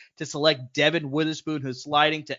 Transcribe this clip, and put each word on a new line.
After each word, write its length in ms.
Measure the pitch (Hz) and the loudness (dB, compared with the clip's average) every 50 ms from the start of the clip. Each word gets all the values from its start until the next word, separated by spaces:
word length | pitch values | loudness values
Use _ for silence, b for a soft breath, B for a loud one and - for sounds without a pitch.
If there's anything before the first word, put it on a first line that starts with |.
| b b b | b b b
to 100 | - 156 | -12 -10
select 480 | - - 147 147 160 151 127 127 113 - | -8 -4 2 2 4 2 2 -2 -6 0
Devin 340 | 147 147 156 160 165 151 135 | 2 2 2 2 0 -2 -2
Witherspoon, 540 | 139 156 160 160 156 - - 160 156 143 135 | -2 0 0 -2 -2 -6 -6 -6 -6 -6 -6
who's 180 | 135 127 127 | -8 -8 -10
sliding 440 | - 147 147 147 151 156 156 156 139 | -6 0 2 4 4 4 2 -2 -6
to 120 | - 131 | -10 -12